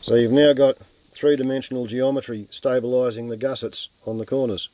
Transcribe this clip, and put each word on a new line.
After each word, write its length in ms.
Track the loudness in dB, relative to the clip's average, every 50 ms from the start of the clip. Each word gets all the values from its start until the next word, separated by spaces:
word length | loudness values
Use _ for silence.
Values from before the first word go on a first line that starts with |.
So 140 | -2 2 2
you've 180 | 4 4 4 4
now 200 | 6 6 6 6
got 260 | 6 4 2 2 _ -8 _ _ _ _ _ _
three-dimensional 720 | -2 0 0 2 2 0 -2 -2 -4 -4 -6 -6 -6 -6
geometry 600 | -6 -4 -2 0 0 0 -2 -4 -6 -10 -10 -10 _
stabilising 800 | -16 -4 -2 0 0 0 0 0 0 0 0 0 -2 -6 -8 -8
the 80 | -8
gussets 520 | -4 -4 -4 -4 -4 -6 -6 -6 -6 -10 -10 _ _ _
on 120 | -8 -6 -6
the 80 | -6
corners. 420 | -4 -2 -2 0 -2 -2 -4 -8 -12